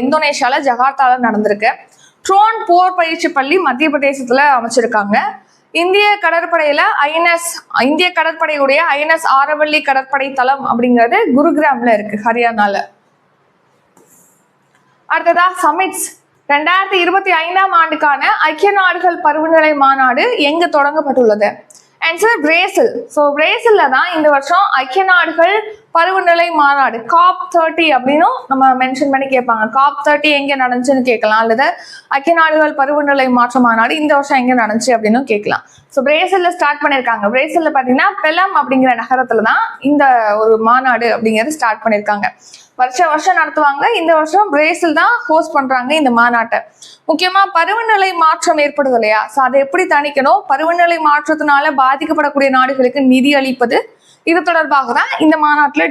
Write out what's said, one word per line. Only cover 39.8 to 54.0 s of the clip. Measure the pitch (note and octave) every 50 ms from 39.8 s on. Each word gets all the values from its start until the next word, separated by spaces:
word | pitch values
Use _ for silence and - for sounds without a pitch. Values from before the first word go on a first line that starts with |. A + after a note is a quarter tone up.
| - C4+
இந்த | D4 C#4+ C#4+ C4 B3+ A#3 A3 G#3+ G#3 G#3+
ஒரு | A3 A3 A3 A3 A3 A3+
மாநாடு | A#3+ B3+ C4+ C4 B3 A3+ A#3+ A#3 G#3+
அப்படிங்கிறது | A#3 A3+ A3 A3 G#3+ A3+ D4+ D4+ D#4
ஸ்டார்ட் | B3 A3+ G#3+ G#3+ -
பண்ணிருக்காங்க. | A3+ G#3+ G#3 G#3 G#3 G#3 G3+ G3+ - - _ _ - - - - _ _ -
வருஷ | B3+ C4 C4 - F4+ D#4+ D4+
வருஷம் | D#4 D#4 F#4+ F4+ E4+
நடத்துவாங்க. | D#4+ D4+ C#4+ D#4 D4+ C#4+ C4+ D4 - A4 A#4+ F#4+
இந்த | E4 E4 E4+ D#4
வருஷம் | D#4 D#4 D#4 G4 G#4+ G4+ C#4+
பிரேசில் | C#4+ D4+ D#4+ F4 E4 F4 E4 D4+ D#4
தான் | - G#4+ - D#4+ - -
ஹோஸ்ட் | D#4 D#4+ E4 D#4+ E4
பண்றாங்க | D4 C4+ B3+ C4 B3+ A#3+ B3+ D4+ D#4+
இந்த | D4 B3+ A#3+ A#3
மாநாட்டை. | A#3+ A#3+ A#3+ A#3 A3 - G#3 - - - _ _ - - - - _ -
முக்கியமா | D#4+ D4+ F4+ F#4 F#4 G4 G4 G4 F#4+
பருவநிலை | E4 D#4+ F4+ G4+ A4+ A4+ A4+ G#4+ G4 F#4+ F#4+ F4+ E4+ D#4+
மாற்றம் | D#4+ E4 E4 - F4 D#4+ D4+ D4
ஏற்படுது | C#4+ C#4+ - C#4+ C4+ B3 A#3
இல்லையா? | A3 G#3+ G#3+ G#3+ G#3+ - -
So, | C#4 C4+
அதை | B3+ B3 C#4 C#4
எப்படி | C#4 - F4+ F#4 F#4 E4
தணிக்கணும், | C#4 D4 D4 C#4+ C#4 C4 C#4+ E4+ G#4 G4+ -
பருவநிலை | C#4 C#4 D#4 E4 E4+ F4 F4 E4+ E4+ E4 D#4+ D4+
மாற்றத்தினால | D4 D4 D4+ D#4+ D#4+ D#4 D#4 D4+ C#4+ C#4 D4 D#4 C#4+ C4+ C4
பாதிக்கப்படக்கூடிய | C4 C4+ C4+ D#4+ D4+ D#4 D#4 D4+ C#4+ C#4+ C#4+ C#4 C4+ C4 C4
நாடுகளுக்கு | C4 C4 C#4 C4+ B3+ B3 B3+ C#4+ C4+ B3+ B3+
நிதி | C4 B3+ C#4+ C#4+ C#4
அளிப்பது, | C4+ C4 B3+ - A#3+ A#3 C#4+ A4 A4+ - _ _